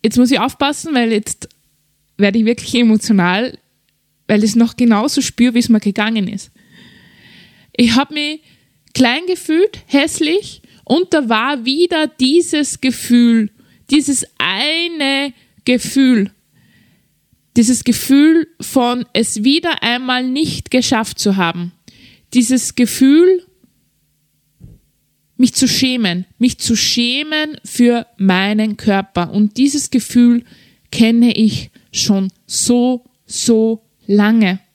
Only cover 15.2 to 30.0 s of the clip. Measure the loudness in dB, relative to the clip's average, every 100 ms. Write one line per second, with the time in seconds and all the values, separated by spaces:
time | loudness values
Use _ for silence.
15.2 | -6 -10 _ _ -2 -2 0 0 2 2
16.2 | 0 _ _ _ _ _ _ _ _ _
17.2 | _ _ _ 0 2 0 0 -2 2 4
18.2 | 6 2 0 _ -2 0 0 -2 -4 -4
19.2 | -4 -2 0 0 -2 -4 -4 -4 -4 -4
20.2 | -2 -2 -4 -6 -4 -2 0 -2 -4 -4
21.2 | -2 -2 -2 -4 -10 _ _ _ -20 _
22.2 | _ -2 0 -2 -2 -2 -2 2 4 6
23.2 | 4 2 _ _ _ _ _ _ _ _
24.2 | _ _ _ _ -20 -20 _ _ _ _
25.2 | _ 0 0 2 -2 0 -2 0 -2 -4
26.2 | -8 _ -2 -2 -4 -2 -2 -2 -2 -2
27.2 | -4 -4 -6 -8 -12 0 2 2 -4 _
28.2 | 0 2 0 -2 -2 -2 -2 -2 -2 -6
29.2 | -4 -2 -2 0 0 0 -2 -4